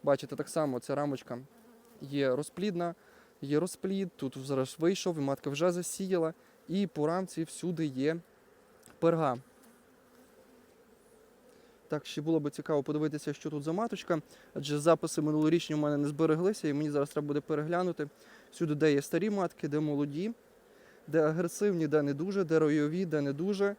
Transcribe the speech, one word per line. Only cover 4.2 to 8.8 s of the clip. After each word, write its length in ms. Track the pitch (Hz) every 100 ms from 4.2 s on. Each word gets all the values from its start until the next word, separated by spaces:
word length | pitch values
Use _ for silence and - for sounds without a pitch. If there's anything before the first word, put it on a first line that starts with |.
| 135 131
зараз 380 | 135 135 131 -
вийшов, 380 | 165 190 190 160
і 40 |
матка 280 | 139 139 -
вже 220 | 139 175
засіяла, 640 | 175 175 - 190 185 160 165 - _ -
і 200 | 185 196
по 200 | - 151
рамці 360 | 175 190 -
всюди 420 | 160 - 165 165 160
є 320 | 131 139 165 - _ _ - - -